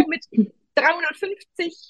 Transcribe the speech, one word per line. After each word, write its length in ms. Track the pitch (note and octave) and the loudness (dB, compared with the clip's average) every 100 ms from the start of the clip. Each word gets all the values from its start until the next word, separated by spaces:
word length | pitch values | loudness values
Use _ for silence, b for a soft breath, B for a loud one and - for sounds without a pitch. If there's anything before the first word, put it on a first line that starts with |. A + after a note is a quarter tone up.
| D4+ | 0
mit 180 | D#4+ - - G3+ _ _ - | -2 -4 0 0 _ _ 0
dreihundertfünfzig, 1120 | D4+ E4+ D#4+ D4+ G4 G4+ - - E4+ - | 2 0 -4 -6 -8 -10 -14 -8 -8 -8